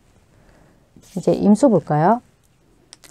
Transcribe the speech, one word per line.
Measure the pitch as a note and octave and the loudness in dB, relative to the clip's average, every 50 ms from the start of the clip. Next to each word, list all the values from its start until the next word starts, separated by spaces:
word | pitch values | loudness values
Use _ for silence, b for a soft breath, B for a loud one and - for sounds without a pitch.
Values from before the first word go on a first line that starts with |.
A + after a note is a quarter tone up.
| _ _ _ _ _ _ _ _ _ _ _ _ _ _ _ _ _ _ _ - - - - | _ _ _ _ _ _ _ _ _ _ _ _ _ _ _ _ _ _ _ -20 -20 -16 -14
이제 | F3+ E3 - | -6 -4 -4
임수 | E3+ - - G3 G#3+ G#3+ D4 C#4 | -2 0 0 0 2 2 2 2
볼까요? | G#3+ E3+ - - D3 D3 D#3 F#3 A3+ A#3+ - _ _ _ _ _ _ _ _ _ _ _ _ _ - _ - - | 2 0 -2 -2 -2 -2 0 0 0 -2 -6 _ _ _ _ _ _ _ _ _ _ _ _ _ -20 _ -20 -20